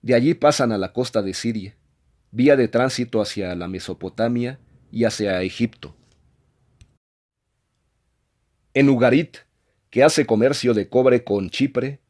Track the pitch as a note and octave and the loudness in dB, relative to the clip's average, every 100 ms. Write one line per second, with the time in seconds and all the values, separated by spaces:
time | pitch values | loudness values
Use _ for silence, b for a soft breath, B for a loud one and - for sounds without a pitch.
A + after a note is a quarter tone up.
0 | A2+ A#2+ C3+ E3+ D3 D3 B2 G#2 F#2 - | 2 2 2 2 0 2 -2 -2 -4 -6
1 | B2 A2 F#2+ F#2 A#2 A2 F#2+ _ _ _ | -4 -4 -4 -6 -6 -8 -12 _ _ _
2 | _ _ _ A2 C3+ C#3 A2+ A#2 C3 B2+ | _ _ _ 2 4 4 4 0 0 -2
3 | A#2+ A2 G2+ - F#2 F2+ F2 F#2 - F2 | -4 -4 -4 -6 -8 -8 -8 -10 -12 -12
4 | F#2 - A#2 A#2+ A#2+ C3+ _ _ _ A2+ | -12 -4 -2 -2 -6 -10 _ _ _ -2
5 | A2+ - G#2 F#2 F#2 - A#2 _ D2+ - | -2 -2 -4 -2 -4 -4 -6 _ -20 -20
6 | _ _ _ _ _ _ _ _ _ _ | _ _ _ _ _ _ _ _ _ _
7 | _ _ _ _ _ _ _ _ _ _ | _ _ _ _ _ _ _ _ _ _
8 | _ _ _ _ _ _ _ C3+ C#3 B2+ | _ _ _ _ _ _ _ 2 4 4
9 | B2 C3+ E3 - _ _ _ _ _ A#2 | 4 2 -2 -12 _ _ _ _ _ 4
10 | D3 D#3 C3+ A2 B2 C#3 B2 A2 G2 - | 4 4 0 2 2 0 0 0 0 2
11 | C3 B2 - G2+ F#2+ - C3 B2 C3 C#3+ | 4 2 0 -4 -4 -4 -2 -2 -6 -10